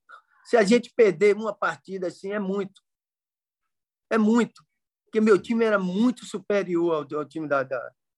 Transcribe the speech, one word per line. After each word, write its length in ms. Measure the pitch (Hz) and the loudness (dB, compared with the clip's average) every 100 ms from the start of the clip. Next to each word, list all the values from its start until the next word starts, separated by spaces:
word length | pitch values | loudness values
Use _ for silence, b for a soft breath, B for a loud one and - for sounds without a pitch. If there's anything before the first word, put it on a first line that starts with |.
| _ B B B - | _ B B B 0
se 120 | 233 | 2
a 60 | |
gente 280 | 196 240 233 - | 4 2 2 2
perder 400 | 214 156 208 202 | 2 4 2 2
uma 180 | 220 | -4
partida 540 | 196 180 165 - 190 175 | -4 -6 -6 -10 -8 -8
assim, 240 | 165 196 | -8 -8
é 80 | 208 | -6
muito. 420 | 190 196 196 - _ _ _ _ _ _ _ _ _ _ _ _ _ | -4 -4 -6 -12 _ _ _ _ _ _ _ _ _ _ _ _ _
É 80 | 226 | 0
muito. 480 | 214 233 247 - _ _ _ _ _ | 2 2 0 -6 _ _ _ _ _
Porque 160 | 214 | 0
meu 180 | 220 190 | 2 2
time 260 | - 226 220 | 2 0 2
era 120 | 208 | 0
muito 480 | 180 190 247 - - | 0 0 0 -2 -10
superior 840 | 202 - 202 185 170 170 160 143 | -12 -4 -2 -2 -2 0 -2 -4
ao, 80 | 151 | -8
ao 60 | 147 | -8
time 220 | 160 151 | -10 -4
da, 160 | 139 | -2
da, 280 | 131 127 - - _ | -2 -8 -10 -18 _